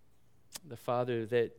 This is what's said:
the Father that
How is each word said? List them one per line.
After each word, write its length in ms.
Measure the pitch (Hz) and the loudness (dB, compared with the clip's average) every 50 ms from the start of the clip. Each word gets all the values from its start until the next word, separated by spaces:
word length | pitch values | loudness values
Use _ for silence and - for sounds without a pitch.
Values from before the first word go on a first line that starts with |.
| - - - - - - - - - - - - - 151 | -20 -20 -20 -20 -20 -20 -20 -20 -20 -20 -20 -18 -16 -14
the 100 | 123 - | -16 -10
Father 480 | - - 120 123 123 127 123 117 113 104 | -4 -2 0 0 0 0 -2 -2 -2 0
that 280 | 120 120 117 - - | 2 2 2 2 -2